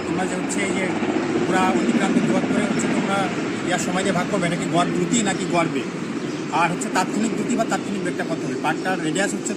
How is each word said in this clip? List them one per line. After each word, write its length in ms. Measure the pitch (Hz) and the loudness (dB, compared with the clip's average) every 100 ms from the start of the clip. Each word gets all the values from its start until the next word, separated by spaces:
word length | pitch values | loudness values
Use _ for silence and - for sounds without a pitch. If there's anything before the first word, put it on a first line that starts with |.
| - | 0
তোমরা 160 | 165 185 | -2 0
যে 100 | 180 | -2
হচ্ছে 240 | - 196 196 | -2 -2 0
এই 60 | 185 | 0
যে 80 | 185 165 - - - - - | 0 0 0 0 0 0 2
পুরা 160 | 185 - - | 2 4 4
অতিক্রান্ত 380 | - - 196 - - | 2 2 2 4 4
দূরত্ব 220 | - - | 2 2
করে 120 | - - | 2 2
হচ্ছে 180 | - - - | 0 2 0
তোমরা 220 | 196 196 185 - - - - | 0 0 0 -2 -2 -2 0
ইয়ার 160 | 180 - | 0 0
সময় 160 | 180 196 | 0 0
দিয়ে 100 | - | 0
ভাগ 80 | - | 0
করবে, 140 | 202 175 | 0 0
এটা 120 | 170 | 0
কি 60 | 175 165 | 0 2
গড় 140 | 170 170 | 2 2
দ্রুতি 220 | 175 240 202 | 2 2 2
নাকি 160 | 175 185 | 0 0
গড় 160 | 170 160 | 2 2
বেগ? 140 | 139 107 - - - - - - 143 | 0 -4 -6 -6 -4 -4 -4 -2 0
আর 80 | 170 | 0
হচ্ছে 160 | - - 190 | 0 -2 0
তাৎক্ষণিক 360 | 185 202 220 - | 0 0 0 0
দ্রুতি 160 | - 233 | 0 0
বা 60 | 160 | 0
তাৎক্ষণিক 300 | 202 - 196 175 | -2 -2 -4 -4
বেগটা 200 | 151 170 | -4 -4
কত 100 | - 147 | -4 -4
হবে? 120 | 131 151 | -2 -2
পার্কটার 320 | 156 185 185 156 | -2 -2 -2 -2
রেডিয়াস 240 | 151 202 196 | 0 0 -2
হচ্ছে 160 | - | -4